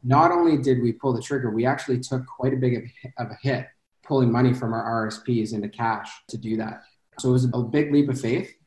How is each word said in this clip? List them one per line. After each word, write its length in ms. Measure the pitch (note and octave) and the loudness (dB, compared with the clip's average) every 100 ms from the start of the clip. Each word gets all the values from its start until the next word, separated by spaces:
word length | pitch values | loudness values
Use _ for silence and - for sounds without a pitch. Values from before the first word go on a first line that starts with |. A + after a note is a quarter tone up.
not 280 | B2 C#3 E3 | 2 4 6
only 240 | F3 E3+ D3 | 4 4 2
did 240 | C3 B2+ | 2 2
we 120 | A#2+ | 0
pull 200 | A2+ C3+ | -2 -2
the 80 | A#2 | -2
trigger, 300 | - C#3+ A#2+ | -2 -4 -2
we 160 | G#2+ B2 | 0 0
actually 320 | C#3+ - B2 | 0 0 -2
took 260 | B2+ C3 | -2 -6
quite 300 | B2+ - C3 | -6 -4 -2
a 20 | C3 | 0
big 200 | B2+ B2 | 0 0
of, 60 | A#2+ - B2+ - | -6 -16 -18 -10
of 120 | A#2 | -10
a 60 | - | -6
hit 240 | C3+ B2 B2+ _ _ _ | -4 -4 -6 _ _ _
pulling 300 | - C#3 B2 | -2 2 4
money 220 | A#2 B2+ | 4 2
from 180 | B2 A2+ | 2 -2
our 100 | A2+ | -4
R 240 | A2 A2+ A2 | -2 -2 -4
S 100 | - | -6
Ps 340 | - A#2+ G#2+ | -2 -2 -2
into 160 | A2 G#2 | -4 -8
cash 400 | - A#2 G#2+ - - _ | -4 -4 -4 -8 -18 _
to 100 | A2 | -12
do 180 | A2 A2 | -6 -4
that. 260 | A2 G#2+ _ _ _ - | -6 -10 _ _ _ -4
So 100 | C3 | 2
it 40 | |
was 120 | B2+ B2 | 2 2
a 60 | B2+ | 0
big 340 | A2+ D3 D3 | -2 0 2
leap 160 | C#3+ C#3 | 2 2
of 100 | B2 | 0
faith. 360 | A2+ C#3 G3+ _ | -2 -2 -4 _